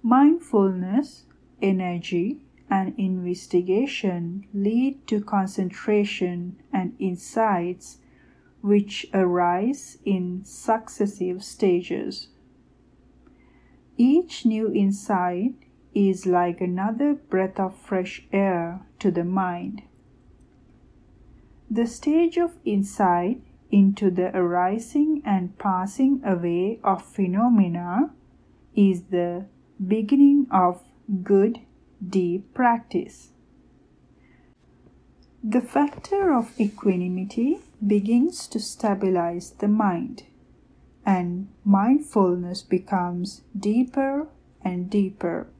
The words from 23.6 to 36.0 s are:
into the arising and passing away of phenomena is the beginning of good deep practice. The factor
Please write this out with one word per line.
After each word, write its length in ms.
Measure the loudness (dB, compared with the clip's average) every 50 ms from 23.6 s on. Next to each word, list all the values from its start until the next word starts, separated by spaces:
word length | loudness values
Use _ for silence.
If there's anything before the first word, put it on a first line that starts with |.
| _ _
into 400 | 4 6 6 6 4 2 0 0
the 240 | 2 2 -2 -2 0
arising 880 | 0 0 2 2 2 0 0 -2 -4 -8 -4 0 0 2 2 0 -2 -2
and 340 | -2 -2 0 -2 -4 -10 _
passing 640 | -4 -2 -2 -2 -4 -6 -2 0 2 2 2 0 0
away 560 | -2 -2 0 0 0 0 0 0 -2 -4 -2
of 220 | 0 -2 -2 -2 -4
phenomena 1040 | -12 -4 -2 -2 0 0 0 2 4 4 4 4 2 0 -4 -6 -4 0 0 0 -2 -4 _ _ _ _ _ _ _ _ _ _ _ _
is 280 | 4 4 4 4 0 -4
the 420 | -4 -2 -2 -2 -2 -4 -8 -10 -14 _ _ _ _ _ _ -4
beginning 600 | -2 -2 -2 0 0 4 6 8 8 8 6 4 4
of 320 | 4 4 4 4 0 -2 _ _ _ _ _ -6 -4 -4
good 380 | 0 2 4 4 4 2 0 -4 -12 _ _ _ _ _ _ _ -14
deep 480 | -2 -2 0 0 0 -2 -4 -6 -10 _
practice. 800 | 2 2 2 2 2 -4 _ -6 -6 -6 -6 -14 -20 -20 _ _ _ _ _ _ _ _ _ _ _ _ _ _ _ _ _ _ _ _ _ _ _ _ _ _ _ _ _ _ _ _ -20 _ _ _ _ _ _ _ _ _ _ -8
The 160 | 0 0 0
factor 720 | 0 2 0 0 0 0 -2 -8